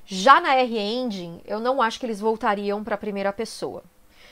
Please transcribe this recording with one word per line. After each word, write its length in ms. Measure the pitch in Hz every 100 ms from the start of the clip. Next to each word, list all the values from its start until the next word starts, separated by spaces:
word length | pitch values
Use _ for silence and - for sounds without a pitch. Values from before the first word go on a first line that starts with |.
| -
já 340 | 190 214 302
na 140 | 349
R-Engine, 880 | 262 254 226 202 240 254 196 175 170
eu 160 | - 208
não 220 | 240 269
acho 180 | 226 220
que 60 | 240
eles 140 | 208
voltariam 600 | 220 226 240 202 202 208
pra 140 | 208 208
primeira 360 | 208 196 196
pessoa. 520 | 196 226 - 147 - - _ - - -